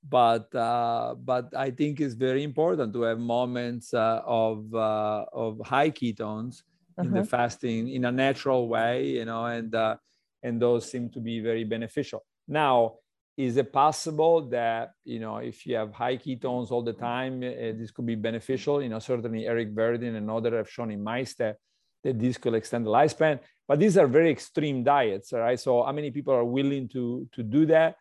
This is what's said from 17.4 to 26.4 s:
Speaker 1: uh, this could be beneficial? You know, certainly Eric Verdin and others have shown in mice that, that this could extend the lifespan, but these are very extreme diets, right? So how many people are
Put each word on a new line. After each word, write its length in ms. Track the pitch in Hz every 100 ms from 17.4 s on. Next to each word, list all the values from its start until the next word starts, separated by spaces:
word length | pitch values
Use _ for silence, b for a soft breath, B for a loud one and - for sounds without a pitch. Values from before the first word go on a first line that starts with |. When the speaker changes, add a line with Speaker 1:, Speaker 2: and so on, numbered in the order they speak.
Speaker 1:
uh, 300 | 127 120 113 110
this 120 | 113
could 140 | - 117
be 100 | 110
beneficial? 680 | 113 113 - 131 - 143
You 60 | 131
know, 100 | 110
certainly 480 | - 123 113 113 110
Eric 220 | 117 110
Verdin 420 | 107 113 120 120 110
and 140 | 107
others 240 | 113 117
have 160 | 113 104
shown 220 | - 113
in 100 | 104
mice 340 | 104 120 127 -
that, 200 | 113 104 _ _ _ _
that 160 | 135 120
this 180 | 123 123
could 160 | 123
extend 320 | 113 - 120 110
the 40 |
lifespan, 500 | 113 151 - 156 139 b b -
but 140 | 147
these 180 | 208 185
are 100 | 143
very 220 | 135 165
extreme 540 | 127 - - 151 131
diets, 480 | 120 143 117 98 -
right? 280 | 120 117 123
So 240 | - 120
how 100 | 123
many 180 | 143 147
people 220 | 131 131
are 100 | 131